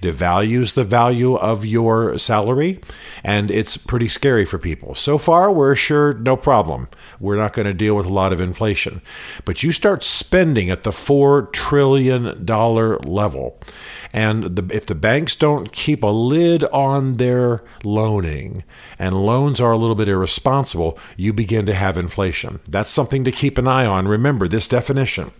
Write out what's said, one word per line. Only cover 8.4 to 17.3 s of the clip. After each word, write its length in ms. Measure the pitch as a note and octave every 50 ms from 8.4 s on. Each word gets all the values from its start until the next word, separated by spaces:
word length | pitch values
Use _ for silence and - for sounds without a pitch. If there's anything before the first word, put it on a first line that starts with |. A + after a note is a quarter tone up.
| F2+ F2+ F2+ - A2+ A2 G2+ - - - - F2+ - - - - - - - - -
But 200 | - F2+ - -
you 80 | D#3+
start 320 | E3 - - G#3 G3 - -
spending 680 | - - - - - - F#3 F#3 E3 D3 A2+ F#2+ F2+
at 140 | F#2 F2+ -
the 80 | A2
four 560 | G2 - - - C#3+ C#3 C#3 C#3 C#3+ C#3+ - C3
trillion 1000 | - - - - C#3+ C#3+ C#3+ C3+ C3+ C#3 C3 B2+ B2+ B2+ A#2+ G#2+ - - F2
dollar 520 | E2+ A2+ G#2+ A2+ A#2 A2+ A2+ A2+ A2 G#2+ -
level, 600 | - C#2 F2 G2+ G#2 G2+ C#2+ C2+ C2 A#1+ - - - - - - - - - - - - -
and 420 | - A2 G#2+ G#2+ A2 A2 - F2+
the, 200 | F#2+ F#2 F2+ G2+
if 100 | G#2+ -
the 100 | - G2+
banks 400 | D#2 D2 G#2+ A#2+ C#3+ D#3+ D#3 -
don't 380 | - D#3+ D3+ D3 C#3+ - - -
keep 300 | - - - D3+ - A2
a 40 | G#2
lid 560 | G#2 A2 A#2 B2 C#3+ D#3+ E3+ E3+ E3+ E3 D3
on 520 | - - C3+ C#3 C3+ C3+ C#3 C3+ C3 B2+ A2+
their 460 | B2 B2